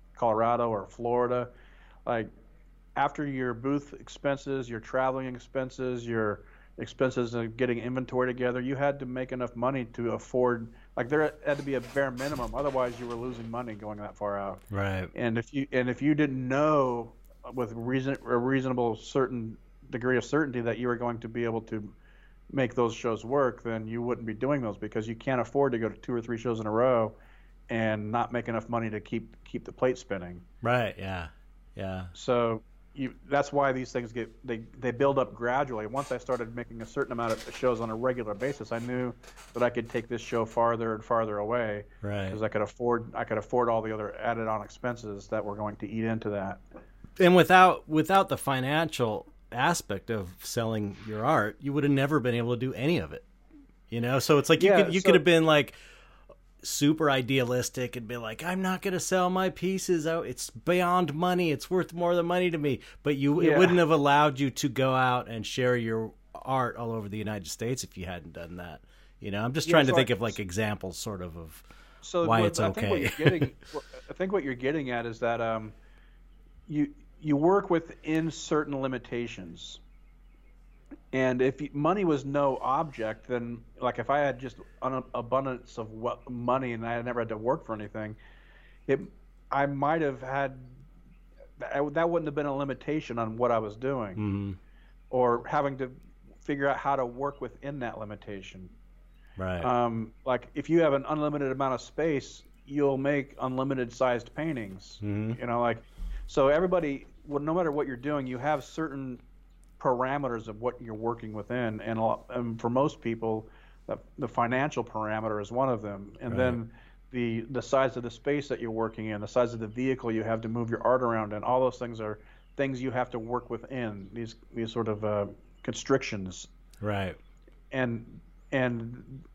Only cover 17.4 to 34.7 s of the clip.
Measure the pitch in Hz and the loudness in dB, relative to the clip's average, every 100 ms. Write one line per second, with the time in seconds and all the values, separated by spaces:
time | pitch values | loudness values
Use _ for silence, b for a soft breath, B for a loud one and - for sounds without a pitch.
17.4 | 123 127 110 117 117 135 135 135 117 120 | -8 -4 -4 -4 -2 0 0 -4 0 2
18.4 | 123 135 131 123 120 110 - 143 127 123 | 2 2 2 0 0 -2 -2 0 2 -2
19.4 | 113 104 - - - 123 123 123 - 147 | -8 -12 -18 -20 -10 -2 2 2 2 2
20.4 | 147 123 117 110 123 120 120 113 117 117 | 2 0 -2 0 0 0 -2 -4 -6 -2
21.4 | 117 113 110 110 104 - b b b b | -2 -2 -4 -6 -8 -14 b b b b
22.4 | - 135 123 - 117 113 120 110 113 139 | -6 -2 0 2 2 0 -2 -2 0 2
23.4 | 127 123 117 113 110 117 120 120 113 110 | 2 0 -4 -4 -4 -4 -2 -4 -4 -2
24.4 | 135 147 117 98 107 117 107 113 - 127 | 0 0 -2 -4 -6 -4 -6 -6 -2 0
25.4 | 113 139 139 117 110 - - 120 117 113 | 0 2 2 2 -2 -4 -6 -4 -4 -4
26.4 | 123 113 107 110 127 120 110 b b b | -2 -2 0 2 4 4 2 b b b
27.4 | b - - 113 110 107 107 117 117 120 | b -18 -6 0 0 0 -2 -2 -2 -4
28.4 | 117 113 113 117 113 107 - 117 - - | -2 -4 -2 -2 -2 -6 -6 -6 -8 -16
29.4 | - 120 - - 131 123 - 98 87 87 | -10 -10 -10 0 0 0 -4 -8 -8 -14
30.4 | - - 117 123 107 - 95 92 82 - | -18 -4 0 2 0 -4 -6 -6 -8 -14
31.4 | - - - - 95 92 90 - - 120 | -20 -20 -16 -10 -6 -6 -10 -6 0 2
32.4 | 117 110 - - - - 127 - - 139 | 2 -2 -8 -20 -16 -8 -8 -8 -2 0
33.4 | 139 143 139 131 123 127 117 117 110 - | 2 2 2 0 -4 -6 -4 -6 -8 -10
34.4 | 127 113 113 | -8 -8 -8